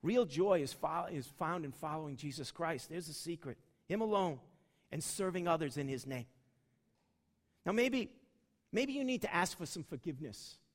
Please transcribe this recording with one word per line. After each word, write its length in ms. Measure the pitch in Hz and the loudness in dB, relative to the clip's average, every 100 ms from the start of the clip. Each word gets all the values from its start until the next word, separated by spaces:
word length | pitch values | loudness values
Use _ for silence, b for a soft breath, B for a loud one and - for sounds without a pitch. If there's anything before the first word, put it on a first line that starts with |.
Real 220 | - 240 214 | 4 4 4
joy 340 | 139 190 180 | 4 6 6
is 100 | 139 | 4
fo-, 360 | - 156 160 175 | -2 -2 0 -2
is 160 | 170 123 - | -4 -8 -4
found 260 | 160 175 | -2 0
in 80 | 151 | -4
following 440 | - 160 156 151 135 | -6 -4 -4 -4 -6
Jesus 340 | 147 135 135 | -6 -6 -8
Christ. 400 | - 165 151 - | -4 -2 -2 -4
There's 160 | 165 165 | -8 -6
the 80 | |
secret. 420 | 147 165 170 139 117 _ _ _ | -8 -6 -6 -6 -10 _ _ _
Him 140 | 196 | 0
alone 360 | 220 208 185 135 - _ b b b | 4 4 4 0 -8 _ b b b
and 100 | 151 | -4
serving 460 | - - 190 180 170 | -4 0 0 2 2
others 300 | 165 156 147 | 2 2 -2
in 100 | 139 | -2
his 180 | 135 131 | -4 -4
name. 200 | 131 113 _ _ _ _ _ _ _ _ _ _ _ _ _ | -6 -6 _ _ _ _ _ _ _ _ _ _ _ _ _
Now, 80 | - | 0
maybe, 380 | 214 254 254 - - _ _ _ _ _ | 4 4 2 -2 -6 _ _ _ _ _
maybe 220 | 208 277 | 0 0
you 100 | 277 | 0
need 200 | 262 254 | 0 0
to 120 | 196 | 2
ask 220 | 170 180 - | 2 2 0
for 80 | |
some 180 | 170 185 | -6 -6
forgiveness 760 | 151 139 165 135 143 101 - - _ | -8 -6 -6 -6 -8 -10 -14 -18 _